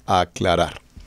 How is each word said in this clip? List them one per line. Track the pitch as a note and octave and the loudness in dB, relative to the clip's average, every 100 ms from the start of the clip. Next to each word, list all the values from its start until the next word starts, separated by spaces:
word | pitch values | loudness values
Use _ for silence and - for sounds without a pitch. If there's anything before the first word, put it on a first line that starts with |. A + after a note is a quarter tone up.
aclarar. | - F#2 F2 - F#2+ E2+ D#2 - - - | 0 0 0 -2 0 2 0 -4 -20 -20